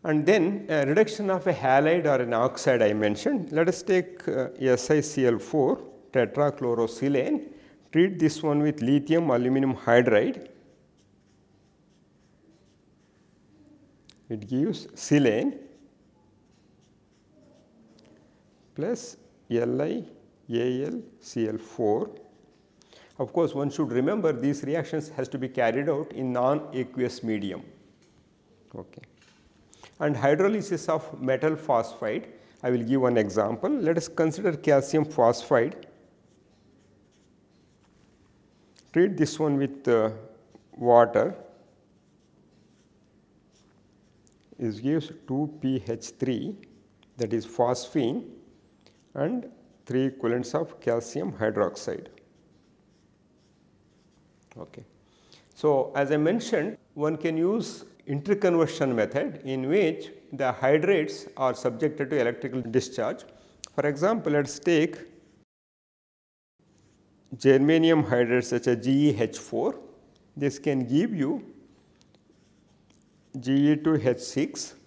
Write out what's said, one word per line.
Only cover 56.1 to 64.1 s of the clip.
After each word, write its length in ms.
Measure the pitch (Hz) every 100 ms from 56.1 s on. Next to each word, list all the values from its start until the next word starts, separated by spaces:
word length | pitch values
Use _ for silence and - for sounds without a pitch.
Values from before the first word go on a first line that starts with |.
I 60 | 151
mentioned, 600 | 156 220 - 208 160 - _
one 220 | - 151 156
can 200 | 165 160
use 480 | 175 220 175 - - _ -
interconversion 840 | 143 165 202 196 170 160 - 139
method 480 | 120 101 139 277 -
in 240 | 135 131 131
which 420 | 170 170 165 - - -
the 180 | 139 135
hydrates 800 | 127 131 151 175 196 139 - - -
are 180 | 131
subjected 560 | 120 127 113 156 147 135
to 100 | 147
electrical 400 | 120 120 135 127
discharge. 600 | 117 123 - - 113 - - - _ _ - -
For 100 | 143
example, 460 | 135 180